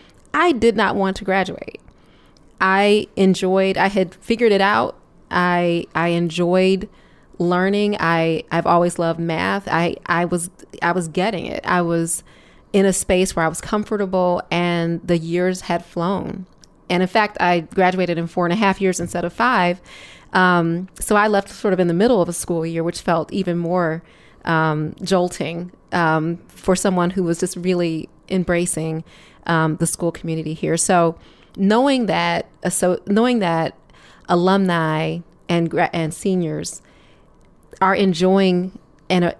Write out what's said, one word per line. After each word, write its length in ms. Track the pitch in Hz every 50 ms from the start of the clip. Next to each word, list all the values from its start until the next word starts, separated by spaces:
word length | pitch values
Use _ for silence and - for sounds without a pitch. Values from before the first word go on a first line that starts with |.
| - - - _ _ - -
I 180 | - 339 359
did 240 | 294 220 214 233 208
not 200 | 226 202 190 -
want 200 | 202 190 190 190 -
to 60 | 208
graduate. 560 | 190 190 196 180 180 - - - - - - _ _ - _ _ _ _ _ _ _ _ - - - _ -
I 460 | 185 190 190 196 202 208 208 208 - - -
enjoyed, 600 | - 190 190 180 - 190 185 190 190 190 190 190
I 120 | - 185 190
had 260 | 202 196 185 170 -
figured 340 | - - - 233 226 247 220
it 120 | 202 190
out. 360 | 190 196 208 220 - - - - _ _ _ _ - -
I, 560 | - 180 180 180 175 175 175 175 170 170 - - -
I 140 | 165 170 175
enjoyed 800 | 170 170 170 165 160 175 175 170 180 185 185 190 196 185 202 - - - - - _ - _ _ - -
learning. 580 | 175 175 180 180 185 196 202 208 208 208 208 -
I, 420 | - 165 170 165 165 165 160 - - -
I've 160 | 156 170 165
always 320 | 180 175 170 175 175 175 -
loved 220 | 170 165 160 165
math. 480 | 170 170 160 160 180 190 196 202 196 -
I, 280 | - 165 170 170 - - -
I 180 | - 175 170 175
was, 260 | 170 180 175 170 175 _ - - - - -
I 80 | - 170
was 140 | 175 185 165
getting 400 | 160 143 180 185 226 214 165 -
it. 180 | - - - -
I 180 | - 180 180
was 420 | 175 170 170 170 165 165 - - - - - - - - - - - _
in 120 | - 196 196
a 80 | 196
space 440 | 180 - - - 190 185 185 185 -
where 80 | 180 165
I 40 | 160
was 120 | 165 -
comfortable 800 | - - - 208 208 - 220 202 202 185 190 185 180 180 175 - - -
and 500 | 170 175 175 175 170 170 165 170 170 165 -
the 120 | - 175 165
years 420 | 160 165 170 175 180 185 185 180
had 240 | - - 175 170 -
flown. 640 | - - 175 170 180 202 180 - - - - 185 - _ _ - - _ _ _ -
And 120 | 180 180
in 60 | 185 185
fact, 280 | - 226 208 202 - -
I 220 | 180 175 180 175
graduated 580 | 160 - - 185 185 180 185 185 180 175 170 165
in 80 | 170
four 200 | 170 - 185 175
and 60 | 170
a 40 | 175
half 240 | 220 214 196 190 -
years 180 | 196 185 180 -
instead 260 | 170 175 - 175 170
of 80 | 175
five. 480 | - - 233 254 247 202 180 175 180 185 - - - - - - - - - -
Um, 560 | - 190 185 180 180 175 165 170 170 175 190 - - -
so 160 | - - 214
I 140 | 208 208 220
left 220 | 208 196 - -
sort 240 | - - - 208 185
of 40 | 180
in 80 | 180
the 80 | 170 170
middle 260 | 175 208 247 254 196
of 80 | 170 175
a 40 |
school 340 | 170 - - - 175 165 160
year, 160 | 165 165 165
which 200 | 160 170 175 -
felt 300 | - 190 170 165 156 -
even 260 | - 202 185 175 170 175
more, 440 | 170 165 180 180 175 160 160 170 - - - - - - - - -
um, 500 | - 165 160 160 160 151 151 156 151 - -
jolting, 680 | 190 175 196 180 180 180 - - 143 151 170 170 180 175 - - _ -
um, 460 | - 180 170 160 160 160 156 165 170 - - -
for 260 | - - - - 185
someone 360 | 180 - 202 185 180 170 175
who 120 | 185 196
was 160 | 180 165 170 -
just 180 | 185 175 -
really 520 | 180 170 185 180 175 175 165 160 160 - - _ - _ -
embracing, 760 | 190 185 175 - 175 170 175 180 - 160 160 160 160 160 - - - - - - - - -
um, 300 | - 170 160 160 156 156
the 100 | - 170
school 240 | 165 - - 175 170
community 440 | - - - 165 160 160 160 156 160
here. 220 | - - 151 160
So 420 | 170 - - 185 175 170 165 165 - - - - _ - _ -
knowing 500 | 180 196 196 214 233 262 285 269 254 226
that, 400 | 185 170 170 170 170 170 - - - - _
uh, 80 | - 180
so 300 | - - - 185 180 - -
knowing 320 | - 202 214 233 254 247 226
that 340 | 190 170 165 165 160 - - _ _ _ - - - - - - - -
alumni 920 | 180 175 175 190 190 196 190 185 175 165 160 156 156 156 160 160 165 170 170 - _ _ _ -
and 220 | 175 170 170 160
gra-, 200 | - 151 170 -
and 200 | - 170 160 156
seniors 720 | - - - 196 185 185 170 156 151 151 160 - - - - _ _ - _ _ - _ _ _ _ _ _ _ _ _ _ - - -
are 140 | 190 185 196
enjoying 840 | - 202 190 175 160 180 185 190 196 196 185 180 180 180 185 - - _ _ _ _ _ -
and, 240 | 185 180 175 170 -